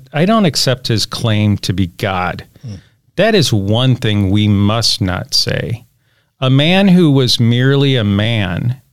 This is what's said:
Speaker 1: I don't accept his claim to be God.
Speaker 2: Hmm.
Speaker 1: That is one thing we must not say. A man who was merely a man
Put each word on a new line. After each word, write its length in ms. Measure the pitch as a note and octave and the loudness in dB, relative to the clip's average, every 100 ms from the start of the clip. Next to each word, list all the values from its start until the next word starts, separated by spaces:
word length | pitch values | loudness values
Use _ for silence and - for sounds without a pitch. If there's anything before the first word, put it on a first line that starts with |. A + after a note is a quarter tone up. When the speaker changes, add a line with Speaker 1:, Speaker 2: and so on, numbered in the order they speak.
| - | -8
Speaker 1:
I 140 | D3 F#3 | -2 0
don't 200 | A3+ F#3+ | 2 0
accept 420 | C3+ - B2 - | 0 -2 -4 -2
his 180 | A2+ - | -4 -2
claim 520 | - A#2+ G#2+ G#2+ G2+ | -4 -2 0 2 0
to 140 | - | -2
be 140 | F#2+ F2+ | -4 -4
God. 580 | - G#2 F#2+ F2+ - - - | -4 -4 -2 -4 -6 -14 -20
Speaker 2:
Hmm. 140 | B2+ G2 - _ _ - | -18 -18 -20 _ _ -2
Speaker 1:
That 200 | G#3 G#3+ | 0 2
is 180 | C3+ | 0
one 420 | G#2+ G2 A2 C3 A#2+ | 0 0 0 0 0
thing 340 | A2+ G#2 G2 | 0 0 0
we 160 | G#2 G#2 | 2 2
must 520 | G2+ G2+ A2+ A2 - | 2 2 0 -2 -2
not 320 | G2 F2+ - | -4 -4 -4
say. 520 | - - - - A2+ - _ _ _ _ _ | -4 -2 -4 -4 -8 -12 _ _ _ _ _
A 100 | C3 | 0
man 400 | C3+ D3+ F#3+ G3+ | 2 2 2 4
who 220 | F3+ E3 | 4 4
was 280 | C#3 B2+ - | 2 2 0
merely 560 | A2+ A#2+ C3 C#3 C#3+ C3 | 0 2 2 2 2 0
a 80 | |
man 760 | G2+ G2+ A2 A2+ F#2 F2+ A#2+ B2+ _ | 0 0 0 -2 -2 -4 -4 -6 _